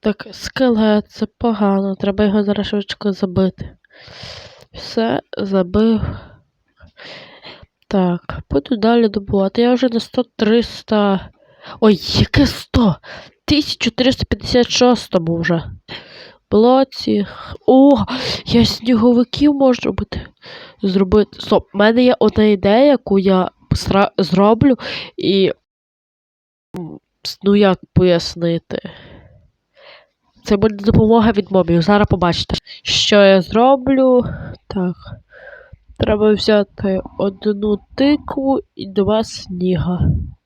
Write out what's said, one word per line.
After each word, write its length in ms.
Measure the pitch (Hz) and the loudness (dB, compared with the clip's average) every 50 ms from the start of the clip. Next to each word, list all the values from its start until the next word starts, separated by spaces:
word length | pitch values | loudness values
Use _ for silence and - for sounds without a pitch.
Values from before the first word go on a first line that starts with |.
Так, 260 | _ 220 202 _ - 226 | _ -4 -4 _ -10 -20
скелет, 800 | 190 - - - _ - 269 254 233 214 220 214 214 208 208 _ | -18 -16 -16 -14 _ 0 0 2 2 2 2 2 2 0 -2 _
це 140 | _ - 220 - _ | _ -8 -8 -8 _
погано, 580 | _ - 240 220 202 214 196 196 196 196 196 190 | _ -2 -2 -2 0 0 0 0 0 -2 -4 -4
треба 300 | - - 196 196 196 214 | -4 -4 -4 -2 0 0
його 180 | 208 190 214 208 | 0 2 0 0
зараз 240 | 202 208 208 202 | 0 -2 -4 -4
швидко 440 | - - 208 202 - - _ - 208 | -4 -4 -6 -6 -6 -12 _ -4 -4
забити. 640 | 190 - - 185 175 185 190 185 - - - - - _ _ _ _ - - - - - - - - - - - - _ - _ _ | -4 -2 -6 -4 0 0 0 0 -2 -6 -14 -14 -14 _ _ _ _ -20 -20 -20 -20 -20 -18 -18 -18 -20 -20 -20 -20 _ -20 _ _
Все, 480 | - - - - 233 226 226 - - _ _ - | -18 -18 -8 -4 -4 -2 -2 -4 -6 _ _ -10
забив. 640 | - 208 196 196 196 185 175 185 208 220 226 226 214 - - - - - - - _ _ _ _ _ _ _ _ _ - - _ _ - - - - - - - - - - - - - _ _ _ _ | -8 -6 -2 0 -2 -2 0 0 0 2 2 2 0 -2 -6 -8 -12 -16 -20 -20 _ _ _ _ _ _ _ _ _ -20 -20 _ _ -20 -20 -20 -20 -20 -20 -20 -20 -20 -20 -20 -20 -20 _ _ _ _
Так, 520 | _ - 196 185 175 175 175 _ _ - - - _ | _ -2 0 0 0 -2 -4 _ _ -14 -14 -10 _
буду 280 | - 277 285 - 262 | -4 -4 -2 -2 -4
далі 320 | 208 196 226 233 233 233 214 | -2 0 2 2 2 2 0
добувати. 520 | 196 214 196 196 - 196 190 196 _ - | -2 -4 -6 -2 -2 0 0 0 _ 0
Я 120 | 240 240 254 | 2 2 2
вже 160 | 240 254 254 | 2 0 -2
на 100 | 226 226 | -2 -4
сто 240 | - - - - 247 | -6 -4 -4 -6 -6
триста. 1040 | _ _ - 226 208 220 240 226 - - - - - 220 208 208 202 196 185 - - _ _ _ _ _ _ - - - - | _ _ -4 0 2 2 2 0 -2 -8 -18 -6 -4 -2 0 0 0 0 -2 -6 -10 _ _ _ _ _ _ -20 -20 -8 0
Ой, 160 | - 220 208 | 2 2 2
яке 520 | 170 - - - - - - - - 277 | 2 -2 -4 0 0 0 2 2 2 2
сто? 480 | - - - - _ - - 240 202 147 - _ - - - - - _ _ _ | 2 0 -8 -14 _ 0 2 2 2 0 -2 _ -20 -20 -20 -20 -20 _ _ _
Тисячу 460 | - 302 285 302 - - _ - 240 | 0 0 0 0 -2 -6 _ -6 -6
триста 340 | - - 254 254 262 - - _ | -2 0 0 0 0 0 -4 _
п'ятдесят 400 | - 202 - - - 247 240 - | -6 -6 -6 -2 0 0 0 0
шостому 680 | - - 247 247 247 220 - - - 185 165 165 170 | 2 2 4 4 2 2 -2 -4 -4 -2 -2 -2 -4
вже. 260 | 170 170 - 175 165 - - - - _ - - - - - - - - - _ _ _ _ | -2 -2 -2 -2 -2 -4 -8 -16 -18 _ -20 -20 -20 -20 -20 -20 -20 -20 -20 _ _ _ _
Блоці. 760 | - 208 220 240 254 262 269 269 - - - 226 214 208 202 - - - - - - - _ | 2 4 4 4 4 2 2 _ -4 -10 -4 -2 -2 -2 -2 -4 -8 -18 -16 -16 -16 -6 _
О, 380 | - 254 262 269 285 285 226 196 - 247 254 254 - - - - | 4 6 6 8 6 6 4 2 -4 -6 -8 -8 -8 -8 -8 -6
я 200 | - - 240 233 | 0 2 2 2
сніговиків 880 | - - - 233 233 254 220 220 247 240 233 247 _ - - 294 294 285 | 2 -2 -6 -2 -2 0 2 2 2 2 2 0 _ -2 0 0 0 2
можу 280 | 277 277 262 247 - - | 2 2 2 2 0 -2
робити. 420 | - 196 190 208 _ - 190 - - _ _ _ - - - - - - _ | -6 -6 -6 -8 _ -10 -12 -12 -12 _ _ _ -20 -20 -20 -20 -20 -14 _
Зробити. 580 | - 196 180 190 196 185 196 214 202 _ - - | -4 -2 0 0 0 2 2 2 2 _ -6 -18
Стоп, 260 | - - 220 185 - _ _ | -4 -2 -2 -2 -2 _ _
в 40 | |
мене 260 | 196 208 214 233 240 254 | 0 2 2 4 4 2
є 120 | 247 247 - | 2 2 2
одна 240 | - 214 - - 214 | 0 0 2 2 2
ідея, 420 | 214 208 190 185 202 208 233 269 | 2 2 2 2 2 4 4 4
яку 340 | 294 277 240 _ - 196 196 | 4 2 2 _ -2 -2 0
я 320 | 185 196 190 185 185 - _ _ _ _ - | 2 2 2 2 0 -2 _ _ _ _ -4
сра-, 360 | - - - - 196 202 - _ | -4 -2 -2 0 0 0 0 _
зроблю, 580 | - 196 - 175 - 196 208 226 226 262 285 254 - - - - - - - _ | -4 -4 -2 2 2 4 4 4 4 2 2 2 0 -4 -12 -12 -12 -14 -16 _
і, 360 | - - - 196 196 190 - - _ _ _ _ _ _ _ _ _ _ _ _ _ _ _ _ _ _ _ _ _ _ _ _ | -6 -4 -2 0 0 0 0 -2 _ _ _ _ _ _ _ _ _ _ _ _ _ _ _ _ _ _ _ _ _ _ _ _
м, 220 | 180 175 156 151 - _ _ _ _ _ | -12 -12 -12 -14 -18 _ _ _ _ _
с-, 140 | - - _ - | -14 -14 _ 0
ну, 120 | 196 202 | 2 2
як 240 | 208 208 196 185 - - _ _ | 4 4 2 2 0 -6 _ _
пояснити? 960 | - 185 180 175 170 - - - 170 170 170 165 165 _ _ - - _ 180 - - - - - - - - _ - _ _ _ _ _ _ _ _ - - - - _ _ _ _ _ _ _ _ _ | 2 2 4 2 0 -2 -6 -8 -6 -4 -4 -4 -4 _ _ -10 -10 _ -12 -20 -20 -20 -20 -20 -20 -20 -20 _ -20 _ _ _ _ _ _ _ _ -20 -20 -20 -20 _ _ _ _ _ _ _ _ _
Це 140 | - 214 | -2 0
буде 180 | 196 202 220 208 | 2 2 0 0
допомога 560 | 202 202 214 226 - 220 214 226 233 214 226 | 0 -2 2 2 4 4 4 4 4 4 2
від 200 | 220 202 196 - | 0 0 -4 0
мобів. 300 | 196 190 175 165 170 170 | 0 0 2 2 0 0
Зараз 260 | 165 202 208 208 208 | 2 2 2 2 2
побачите, 480 | - - 185 180 175 180 - - _ - - _ - - - _ | 0 0 -2 0 -2 -2 -2 -4 _ -8 -8 _ -16 -20 -16 _
що 320 | - - - - - - | -6 -4 -2 0 2 4
я 260 | 208 202 196 196 190 | 4 6 6 6 4
зроблю. 840 | 170 - - 220 240 262 277 269 254 262 277 262 262 254 254 247 240 - - - - - - - _ | 2 0 0 2 4 4 4 2 2 0 2 2 4 4 4 2 0 -2 -8 -12 -12 -16 -16 -18 _
Так. 280 | _ - 202 180 180 170 _ - - - - _ _ _ - - - - - - _ - _ _ _ - _ | _ -6 -4 -4 -4 -6 _ -14 -20 -20 -20 _ _ _ -20 -20 -20 -20 -20 -20 _ -20 _ _ _ -6 _
Треба 340 | - - 214 208 214 214 214 | -2 -2 0 0 2 2 2
взяти 680 | 202 - - 214 208 202 _ _ - - 196 190 190 - - - | 0 0 0 2 0 0 _ _ -6 -4 -4 -4 -4 -6 -10 -8
одну 600 | - - 202 190 185 - 214 208 202 202 214 208 202 _ _ - | -6 -6 -6 -6 -4 -4 -4 -4 -2 -2 -2 -2 -4 _ _ -4
тикву 640 | - 269 285 294 294 - - - - 269 269 269 - - _ _ | 0 2 2 2 0 -2 -8 -8 -6 -2 -2 -2 -2 -4 _ _
і 120 | - - | -16 -14
два 360 | 196 190 208 196 190 214 220 220 | -8 -4 -2 0 0 0 -2 -2
сніга. 800 | - - - - - 185 175 180 185 185 165 143 170 180 175 - - - - - - - _ _ | -4 -10 -16 -14 -12 -8 -4 -2 -2 -2 -2 -2 -4 -2 -2 0 0 0 -2 -4 -8 -14 _ _